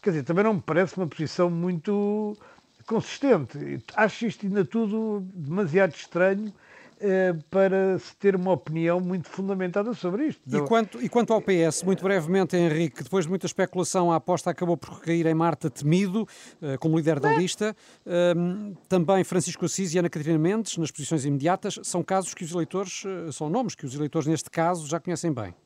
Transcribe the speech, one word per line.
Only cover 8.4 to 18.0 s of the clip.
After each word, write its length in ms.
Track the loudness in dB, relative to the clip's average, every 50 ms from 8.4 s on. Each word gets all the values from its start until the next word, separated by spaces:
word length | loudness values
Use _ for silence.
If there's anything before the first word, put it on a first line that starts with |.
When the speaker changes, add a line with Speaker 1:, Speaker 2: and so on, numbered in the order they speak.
| 2 2
Speaker 1:
opinião 480 | 0 0 0 -4 -2 0 2 2 2 2
muito 280 | 0 -2 -4 -4 -6
fundamentada 680 | -8 -8 -6 -4 -2 -2 -2 -2 -2 -2 -2 -2 -2 -4
sobre 320 | -4 -4 -4 -2 0 -2
isto. 140 | -2 -4 _ _
Speaker 2:
E 40 | -4
Speaker 1:
Não 160 | -2 -2 2
Speaker 2:
quanto, 340 | 2 2 2 2 0 -4 -6 -6
e 60 | 0
quanto 240 | 2 2 2 4 2
ao 80 | 2
P 160 | 4 2 4
S, 260 | 4 4 2 2 0 0
muito 200 | 0 0 2 2
brevemente, 520 | 2 2 2 2 2 2 2 2 2 2
Henrique, 480 | 2 4 4 2 2 0 -2 -2 -8 -10
depois 220 | -2 0 0 0
de 40 | 0
muita 180 | -2 -2 -4
especulação, 640 | -4 0 0 -2 0 0 -2 -2 0 2 2 4 4
a 60 | 2
aposta 340 | 2 2 0 0 0 0 -4
acabou 260 | -2 -2 0 0 0
por 220 | -2 -2 -16 -18 -10
recair 260 | -4 0 0 2 2
em 80 | 2 4
Marta 360 | 4 2 2 2 0 -4 -6
Temido, 560 | -6 -2 2 4 4 4 2 2 0 -2 -4 -4 -10 -20 -20 -20 -18 _
eh, 160 | -6 -6 -6
como 180 | -2 0 2 2
líder 240 | 4 2 2 0 2
da 120 | 2 2
Speaker 1:
Não. 80 | 4 4
Speaker 2:
lista. 360 | 2 0 -2 -2 -4 -4 -4 _ -20 -20 -20 _